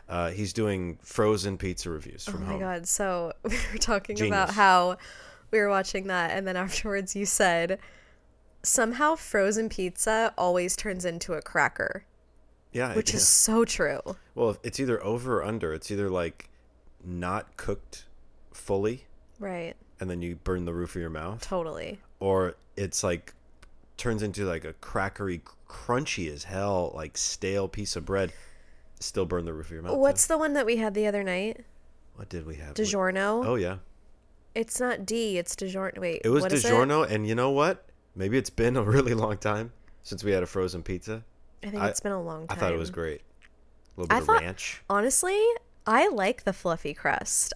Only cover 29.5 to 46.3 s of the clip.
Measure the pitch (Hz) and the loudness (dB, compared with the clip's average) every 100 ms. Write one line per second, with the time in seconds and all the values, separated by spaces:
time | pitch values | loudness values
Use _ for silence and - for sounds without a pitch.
29.5 | 78 80 82 85 269 277 277 - 320 311 | -8 -10 -10 -4 4 4 4 2 2 2
30.5 | 285 226 233 220 202 214 202 196 180 208 | 0 2 0 0 0 0 0 -2 -2 -4
31.5 | - - - - - - - 101 87 78 | -6 -14 -20 -20 -20 -20 -18 -12 -10 -10
32.5 | 73 78 - 214 196 185 190 202 226 247 | -12 -10 -4 -2 0 0 0 0 0 0
33.5 | 123 90 95 - - - - _ - - | 0 0 -4 -10 -20 -20 -20 _ -20 -10
34.5 | 226 226 - 247 220 190 233 220 180 175 | -6 -4 -2 -2 -2 -2 -2 0 -2 -2
35.5 | - 190 190 190 - 180 165 - 143 185 | -4 -4 -4 -6 -4 -4 -2 4 4 4
36.5 | 143 107 117 135 151 135 107 107 113 131 | 2 6 6 6 4 4 2 2 2 2
37.5 | 139 156 185 - - _ - 95 127 - | 4 2 0 -8 -20 _ -4 0 2 0
38.5 | - 117 127 104 131 131 113 110 104 107 | 2 2 4 4 4 4 2 0 0 -2
39.5 | 104 117 - - - - 95 101 95 90 | -2 -4 -12 -20 -20 -12 -6 2 2 2
40.5 | 95 92 87 - 92 107 110 - - - | 0 -2 -2 -6 -6 -6 -10 -12 -20 -20
41.5 | - 202 202 196 - 208 190 170 160 165 | -14 -8 -2 -2 0 -4 -4 -6 -10 -8
42.5 | 175 95 82 80 85 80 73 - - - | -2 0 0 -2 -4 -6 -6 -12 -20 -20
43.5 | - - - - - 87 226 - 440 87 | -20 -20 -20 -20 -8 2 2 6 4 4
44.5 | 101 - - - 202 233 - 359 403 453 | -6 -8 -10 0 2 4 2 2 4 4
45.5 | 466 - - - 226 370 240 196 | 2 -6 -10 2 4 4 4 0